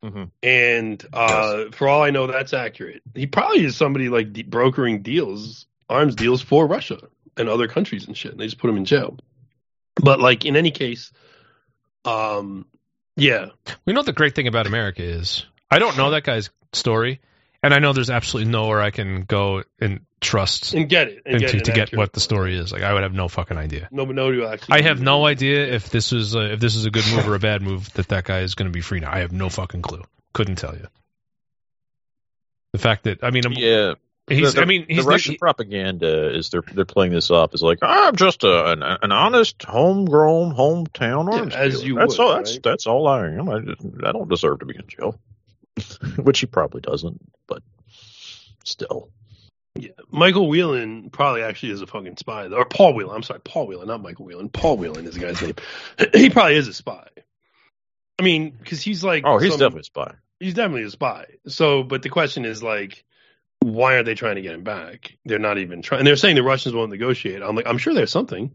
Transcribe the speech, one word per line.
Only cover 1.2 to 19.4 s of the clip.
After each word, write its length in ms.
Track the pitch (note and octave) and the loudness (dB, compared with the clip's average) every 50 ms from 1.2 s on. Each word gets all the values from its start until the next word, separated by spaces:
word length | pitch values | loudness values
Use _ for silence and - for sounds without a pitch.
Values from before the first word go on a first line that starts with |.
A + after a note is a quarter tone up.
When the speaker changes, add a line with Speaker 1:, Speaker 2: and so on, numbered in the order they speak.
| A#2 A2+ A2 A2 A2 G#2+ G#2 G#2+ A2 | 2 2 2 2 0 0 -2 -4 -6
Speaker 1:
Yes. 100 | G#2+ A#2 | -8 -6
Speaker 2:
for 120 | - C#3 | -2 0
all 160 | C#3 C#3+ D3 D3+ | 2 4 4 4
I 80 | C#3+ | 2
know, 160 | C#3 C3+ C3 | 2 0 -2
that's 260 | C3 B2+ C3 C3+ C3 - | -2 -2 -4 -4 -4 -4
accurate. 480 | C3 B2 A2 - - F#2+ F2 - - _ A#2 - | -4 -4 -6 -10 -12 -16 -16 -16 -18 _ -16 -8
He 100 | - C3+ | -8 -8
probably 380 | C#3 - G#3 - G4+ A4 F4 F3+ | -2 0 0 0 4 4 4 4
is 100 | C#3 A2+ | 2 2
somebody, 340 | - D#3 C#3+ C#3 C3+ C3 A#2+ | 0 0 0 2 -2 -2 0
like, 220 | A#2+ A#2 A2+ G#2+ | 0 0 -2 -2
de-, 120 | G2+ A2 - | -8 -12 -12
brokering 580 | - - A#2 B2 C3 C3 C#3+ C3 A#2+ A2 G2+ | -6 0 2 2 2 2 2 0 0 0 -2
deals, 640 | G2 G#2+ C3+ E3+ D#3+ G#2 F#2+ G#2 G#2+ - - - - _ _ _ _ _ | -4 -2 -2 -2 -2 -2 -6 -10 -10 -14 -16 -20 -20 _ _ _ _ _
arms 240 | - C3 D3+ D3 A#2 | 2 2 2 2 2
deals 260 | G#2 A2+ A#2+ B2+ B2+ | 2 2 2 2 0
for 260 | - - C#3 D3+ D#3+ | 2 4 4 4 6
Russia 320 | C#3+ E3 - - - - - - - _ _ _ _ _ | 4 0 -2 -4 -8 -12 -14 -14 -20 _ _ _ _ _
and 140 | - A#2 G#2+ | -4 -2 -2
other 180 | G#2+ A#2 A#2+ | 0 0 0
countries 380 | A2+ - - A2+ - - G2 F#2+ | 0 0 -2 -2 -2 -4 -10 -10
and 100 | - - | -12 -14
shit. 160 | - - - - | -12 -12 -14 -12
And 60 | - | -10
they 60 | G#2+ | -10
just 140 | A2 - _ | -10 -10 _
put 100 | - A#2+ | -2 -2
him 80 | A2 | 0
in 80 | G2+ F#2+ | 0 0
jail. 320 | F#2 C#3+ C#3+ A2+ - - - _ _ _ _ _ _ _ _ _ _ _ _ _ _ _ | 2 2 0 0 -4 -10 -14 _ _ _ _ _ _ _ _ _ _ _ _ _ _ _
But, 240 | - - C#3 C#3 C3 | 4 6 6 6 8
like, 260 | B2 B2+ B2+ A#2+ - | 6 4 4 4 0
in 100 | D3 C#3 | 2 2
any 140 | D3+ E3+ E3 | 4 2 2
case, 400 | D3 - C#3 A#2+ A#2+ A#2 - - _ _ _ _ _ _ _ _ _ _ _ _ _ _ _ _ _ _ _ | 0 -2 -6 -6 -6 -10 -14 -20 _ _ _ _ _ _ _ _ _ _ _ _ _ _ _ _ _ _ _
um, 640 | B2 A2+ A2 A2 G#2+ G#2+ G2+ G2+ G2 G2 F#2+ F#2 _ _ _ _ _ _ _ _ _ _ | -4 -2 -2 -2 -2 -4 -4 -6 -8 -12 -12 -14 _ _ _ _ _ _ _ _ _ _
yeah. 320 | - D3 C3+ A#2+ G#2 F#2 G2 _ _ _ - - - _ | 2 2 2 2 2 -2 -8 _ _ _ -18 -18 -8 _
Speaker 3:
We 80 | - G3+ | -2 0
know 60 | C#4 | 0
what 40 | C#4+ | 0
the 80 | C#4 C#3+ | -2 0
great 220 | - D#3 D3 - | 2 0 2 2
thing 120 | - C#3 | 0 -2
about 200 | B2 A2 A#2 A2 | 0 0 0 0
America 340 | G2+ G#2+ A#2 A2 G2 F#2 - | 0 -2 -2 -2 -4 -6 -6
is. 440 | F2 F2 E2+ E2 E2+ F2 - - - _ _ _ _ _ | -8 -6 -6 -6 -6 -6 -6 -8 -10 _ _ _ _ _
I 80 | - F3+ | 4 4
don't 180 | A3 A#3 D3 | 4 2 2
know 140 | C3 C3+ C#3 | 2 2 2
that 120 | D3+ D3+ C#3+ | 2 0 0
guy's 280 | - B2 A2 G2+ - _ _ _ _ - | -2 -2 -2 -4 -8 _ _ _ _ -8
story, 460 | - - B2 A2 A2 A2+ B2 C3 C3 _ _ _ _ _ _ _ _ - | -4 0 0 2 2 0 -2 -4 -8 _ _ _ _ _ _ _ _ 2
and 100 | C#3+ C#3+ | 4 4
I 60 | C#3 | 6
know 120 | D3 C#3+ | 4 4
there's 200 | C#3 C3+ B2 A#2 | 2 0 0 0
absolutely 400 | B2+ A#2+ - - - A2+ G#2+ A2+ | -2 -2 -2 -2 -4 -2 0 0
nowhere 280 | A#2 A2 A2 A2 G#2+ G#2+ | 0 0 0 0 0 0
I 100 | G#2 G#2 | 0 0
can 300 | G2+ - G#2 F#2+ F#2+ F#2+ F#2 | -2 -4 -6 -6 -6 -6 -4
go 400 | - A2 G2+ | 0 0 0